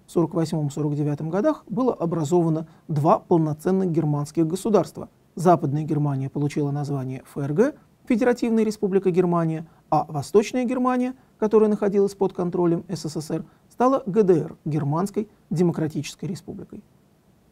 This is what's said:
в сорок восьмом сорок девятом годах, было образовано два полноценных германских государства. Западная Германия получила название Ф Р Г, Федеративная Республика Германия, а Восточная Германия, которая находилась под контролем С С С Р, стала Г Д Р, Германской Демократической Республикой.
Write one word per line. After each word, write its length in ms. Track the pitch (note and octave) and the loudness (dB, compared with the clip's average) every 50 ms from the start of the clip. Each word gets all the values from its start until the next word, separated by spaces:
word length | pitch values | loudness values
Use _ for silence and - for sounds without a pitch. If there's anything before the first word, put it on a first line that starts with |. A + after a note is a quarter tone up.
| _ | _
в 60 | - | -4
сорок 240 | - F3+ D#3+ D3+ - | 0 0 0 2 0
восьмом 340 | E3 D#3+ D#3 D#3+ D#3 D3+ C#3 | -2 -2 -2 -2 -2 -2 -4
сорок 240 | - D#3 D3 D3+ D3 | -4 -4 -4 -2 -2
девятом 340 | D3 D3 D3 D3 D3 D#3 D#3+ | -2 -2 -2 -2 -4 -4 -4
годах, 320 | E3+ G3 C4 D#4 D4 - - - | -2 0 0 0 0 -2 -6 -6
было 260 | G3 A3+ C4 A#3+ - | -4 -2 0 0 0
образовано 720 | - E3 E3+ E3+ E3 D3+ C#3 F3 F3 E3 E3 D#3 D#3+ D#3+ - - _ _ - | -2 -2 -2 -2 -2 0 2 2 2 4 2 0 -2 -4 -8 -14 _ _ -6
два 320 | D#3+ D3+ C#3+ E3 - - | -2 0 2 4 2 2
полноценных 720 | - - F3 E3 D#3 D3+ D3+ D3+ - F3+ F#3+ F#3+ F#3+ F3+ | 2 2 2 2 2 0 -2 -2 -2 0 0 0 0 0
германских 520 | D#3 E3 D3+ D3+ D3 C#3+ D3 - - E3 E3 D#3+ | 0 0 0 0 0 -2 -4 -4 -2 0 0 0
государства. 600 | F3+ - - A#3 G3+ F#3 D3+ - - - - - _ _ _ _ _ | -2 -4 0 2 2 2 2 0 -6 -14 -16 -16 _ _ _ _ _
Западная 480 | F#3 D#3 F3+ E3+ D#3 E3+ C#3 C#3 D3+ D#3 | 2 4 4 4 4 4 0 -2 -2 -2
Германия 440 | D3+ D#3 D3 D3 C#3+ C#3 C3+ C3+ C3+ | -2 -2 0 0 0 -2 -2 -4 -4
получила 440 | - C#3+ D3 C#3+ - D#3 C#3+ C#3+ | -4 -2 -2 -2 -2 -2 -2 -2
название 480 | C#3 D3 C#3+ C3 C#3+ C3+ B2+ C3 C3 - | -2 -4 -4 -4 -4 -6 -6 -6 -10 -12
Ф 160 | - - - | -14 -12 -10
Р 160 | - C#3 C#3 | -8 -6 -2
Г, 220 | D3 F3 A#3+ D4+ D4+ - _ _ _ _ _ - | 0 0 0 0 -2 -6 _ _ _ _ _ -2
Федеративная 560 | B3 G#3+ B3 B3 A#3+ - B3 A#3 A3+ A3+ G#3+ | 0 2 2 2 2 2 0 0 2 2 2
Республика 480 | A3 G#3 - G#3+ F#3+ F#3+ F#3+ F#3+ F#3+ | 0 0 -2 -2 0 0 2 2 2
Германия, 560 | E3+ F#3 F#3 F3 F3 E3+ E3 D#3+ D#3+ D#3 D#3+ - _ _ _ _ | 2 2 2 2 2 2 0 0 -2 -4 -8 -14 _ _ _ _
а 160 | D#3 D3+ - - | 0 0 0 -2
Восточная 560 | D#3 D3 - - - G#3 - - - B3+ B3 | -4 -6 -2 2 4 2 4 2 0 -2 -2
Германия, 500 | A3 B3+ B3+ B3+ B3+ B3+ B3 B3 B3+ B3+ - _ _ _ _ | -2 -2 0 0 0 0 0 -2 -4 -6 -10 _ _ _ _
которая 320 | A3 G#3 A3+ G#3+ G#3+ G#3+ | 0 2 4 4 4 4
находилась 460 | G#3 G3+ G#3+ G3+ G3+ G3+ G3 G3 G3 | 2 0 0 0 2 2 2 0 0
под 160 | - G3 F#3 | -2 -2 -2
контролем 520 | - - F3 F3 F3 F3 F3 E3+ E3+ E3+ - - | -2 -4 -4 -2 0 0 2 2 2 0 -2 -6
С 200 | F#3 - - D#3 | -8 -8 -8 -8
С 120 | - E3+ | -8 -8
С 100 | D3+ - | -6 -6
Р, 140 | - E3 - - _ _ _ _ | -6 -6 -8 -10 _ _ _ _
стала 320 | _ - B3 C4 C4+ C4 - | _ 0 2 2 2 0 -2
Г 180 | G3 E3+ A3+ G3+ | 0 2 4 4
Д 160 | F3+ F3+ D3+ | 4 4 2
Р, 160 | - - - - - | 2 -2 -8 -10 -6
Германской 640 | E3 D3 D3+ C#3+ C#3 D3+ E3 G3 G3 - G#3 G#3+ - _ _ _ - | -4 -2 -2 0 0 -2 -2 -2 -4 -4 -6 -8 -8 _ _ _ -4
Демократической 760 | E3+ D#3 F3+ E3+ D#3+ - D#3+ D3 - D3+ C#3+ - - - D3 | 0 2 2 2 2 0 -4 -4 -4 -6 -8 -8 -10 -10 -10
Республикой. 580 | E3+ F#3+ C#3+ - - - - - - - - - _ _ _ _ _ _ _ _ _ _ _ _ _ | -10 -10 -10 -12 -14 -14 -14 -16 -16 -18 -20 -20 _ _ _ _ _ _ _ _ _ _ _ _ _